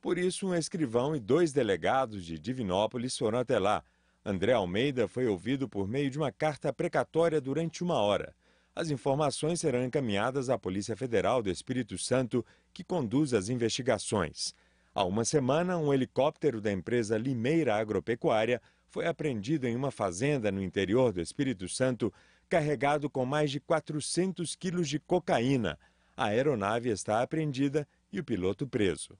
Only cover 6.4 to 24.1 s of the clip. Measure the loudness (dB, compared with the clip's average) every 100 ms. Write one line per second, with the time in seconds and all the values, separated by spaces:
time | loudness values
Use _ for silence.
6.4 | -4 -2 -6 -2 -2 0 0 2 2 2
7.4 | -2 -2 -4 -4 -2 2 4 2 0 -12
8.4 | _ _ _ -6 -4 -2 0 2 2 0
9.4 | -2 0 0 0 0 0 0 0 0 -2
10.4 | -2 -2 -2 -4 -4 -6 0 2 4 2
11.4 | 0 -4 -2 -4 -4 -6 0 0 2 -2
12.4 | -2 _ _ -20 -4 -2 0 2 2 2
13.4 | 0 0 0 0 0 0 0 -2 -2 -4
14.4 | -10 -10 _ _ _ -2 0 0 2 0
15.4 | 2 0 0 0 2 0 0 2 0 2
16.4 | -2 0 -2 -2 0 -2 0 -2 -2 -2
17.4 | 0 2 2 0 0 -2 -2 -2 2 2
18.4 | 2 0 _ _ _ -6 -4 -2 -4 -4
19.4 | -2 -2 0 -2 -4 -2 -4 -2 0 0
20.4 | 0 -2 -2 0 2 4 4 2 -6 -2
21.4 | -2 -2 -6 -2 0 0 -2 -4 _ _
22.4 | _ 0 0 0 0 0 -2 -2 -2 0
23.4 | 0 -2 _ -2 0 -8 -4